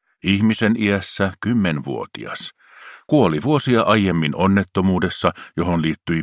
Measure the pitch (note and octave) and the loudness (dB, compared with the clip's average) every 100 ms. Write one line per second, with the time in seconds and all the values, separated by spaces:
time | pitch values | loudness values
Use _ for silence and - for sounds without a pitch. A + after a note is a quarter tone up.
0 | _ _ E2+ G2 A2 A2 G#2+ A2+ G#2 G2+ | _ _ 0 2 2 2 0 0 0 -2
1 | G2 - G2 - G#2 A#2+ F#2 D2+ C2+ A#1+ | -4 -4 -4 -4 -2 0 0 -2 -6 -8
2 | G1+ - - - - - _ - - - | -8 -12 -12 -12 -14 -18 _ -20 -20 -20
3 | - D3+ G2+ D#2 A#2+ D3 C3 A#2 - A2 | 0 4 4 2 0 0 2 2 4 2
4 | F#2+ E2+ D#2 C#2+ F#2+ G2 F#2 - F#2 F#2 | 2 2 0 0 2 2 0 0 2 2
5 | F2+ - F#2 - - - F2 E2+ D#2+ D#2 | 0 -2 -2 -4 -8 -6 -2 0 -2 -4
6 | - E2 | -4 -4